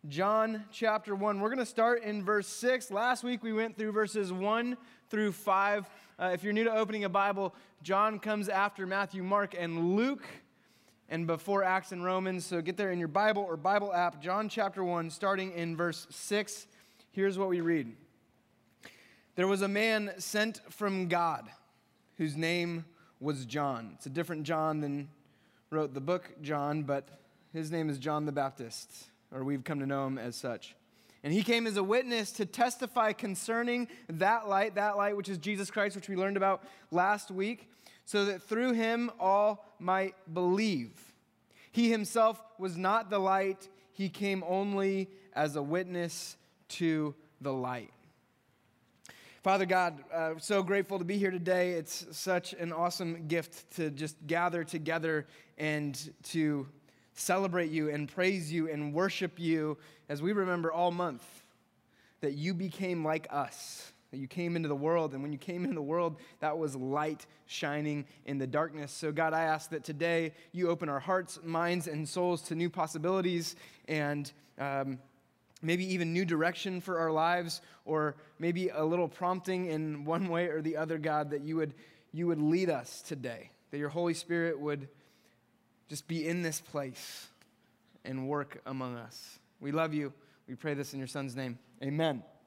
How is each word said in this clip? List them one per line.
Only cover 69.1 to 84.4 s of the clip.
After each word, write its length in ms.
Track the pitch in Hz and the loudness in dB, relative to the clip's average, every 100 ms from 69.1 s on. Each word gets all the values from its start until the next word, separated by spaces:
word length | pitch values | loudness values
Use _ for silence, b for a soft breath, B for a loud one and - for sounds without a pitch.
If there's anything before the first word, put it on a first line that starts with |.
God, 200 | 151 160 | 0 2
I 120 | 160 | 2
ask 260 | 160 156 - | 2 0 -2
that 140 | 160 | -8
today 500 | 131 147 170 170 160 156 B | -6 -2 0 2 0 -6 B
you 200 | 175 180 | 0 2
open 180 | 170 160 | 2 0
our 100 | 139 | -2
hearts, 400 | 143 190 175 - | 2 0 0 -10
minds, 420 | 165 165 175 180 160 | -2 0 2 0 -2
and 220 | 151 156 | -4 -4
souls 340 | 185 180 175 | 0 0 0
to 140 | - 160 | -2 -2
new 120 | 175 | -2
possibilities 840 | 175 160 160 160 190 180 170 165 - B B - | 0 -4 -2 0 2 2 0 -2 -10 B B -4
and, 460 | 156 147 147 143 - b - | -2 0 -2 -6 -12 b -6
um, 400 | 139 139 139 127 - _ _ _ _ - | -2 -2 -2 -6 -12 _ _ _ _ -8
maybe 240 | 160 175 185 | -2 0 0
even 180 | 185 165 | 0 0
new 120 | 170 | 0
direction 580 | 185 165 160 180 196 185 | 2 2 2 0 -4 -6
for 160 | 175 170 | -4 -2
our 120 | 165 | 0
lives, 520 | 156 165 175 170 - B B - | 2 4 2 0 -8 B B -4
or 280 | 156 151 143 B B | 0 0 -2 B B
maybe 300 | 165 170 - | 0 0 0
a 160 | 147 | 0
little 240 | 156 175 165 | 2 2 0
prompting 580 | - 180 185 185 185 180 | 0 -2 0 -2 -2 0
in 380 | 156 156 151 | -2 -2 -4
one 240 | 147 165 190 | -2 0 2
way 200 | 170 175 | 0 0
or 120 | 156 | 0
the 160 | 156 151 | -2 -2
other, 220 | 160 160 | -2 -2
God, 320 | 156 151 147 | 0 0 0
that 100 | 143 | -4
you 160 | 147 160 | -2 -2
would, 160 | 156 - B B B | -2 -4 B B B
you 140 | 156 175 | -2 0
would 120 | 160 | 2
lead 300 | 151 170 185 | 4 4 4
us 320 | 143 120 - | 0 -4 -14
today, 500 | - 147 123 113 - _ _ | -10 -8 -8 -10 -14 _ _
that 80 | 143 | -6
your 100 | 147 | -4
Holy 240 | 156 175 | 0 0
Spirit 480 | 165 - 170 | 0 -2 0